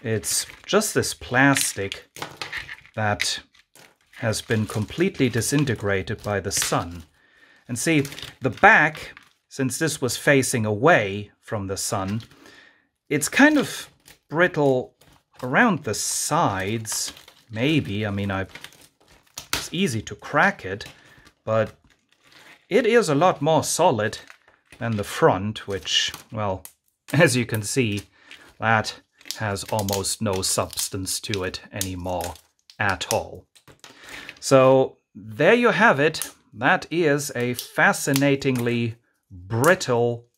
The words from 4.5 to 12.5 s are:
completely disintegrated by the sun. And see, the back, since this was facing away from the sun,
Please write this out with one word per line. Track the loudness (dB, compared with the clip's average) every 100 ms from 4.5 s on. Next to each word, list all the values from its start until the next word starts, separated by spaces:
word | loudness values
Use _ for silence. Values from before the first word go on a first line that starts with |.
| -2 0
completely | -4 -6 -2 -2 2 0
disintegrated | 2 0 0 0 -2 0 -2 -2 -6
by | -4 -4
the | -2
sun. | -4 0 0 -2 -10 -18 _ _ _ _ _ -10
And | -4
see, | 2 2 0 -8 -16 -6
the | -6
back, | 6 8 8 4 -2 -16 -18 _ _ _
since | -4 -4 -2
this | -2 -2
was | -4 0
facing | 4 4 2 -2 -2
away | 2 4 4 2 -6 -10 _
from | -10 -8 -6
the | -6
sun, | -4 -4 -2 -6 -8 -20 -20